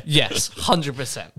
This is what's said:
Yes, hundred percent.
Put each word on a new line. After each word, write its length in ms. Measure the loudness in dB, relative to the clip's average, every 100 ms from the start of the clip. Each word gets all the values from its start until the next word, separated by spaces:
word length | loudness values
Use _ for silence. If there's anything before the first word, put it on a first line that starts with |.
Yes, 460 | 4 2 4 0 -4
hundred 480 | -2 2 2 2 -6
percent. 340 | -6 -8 -10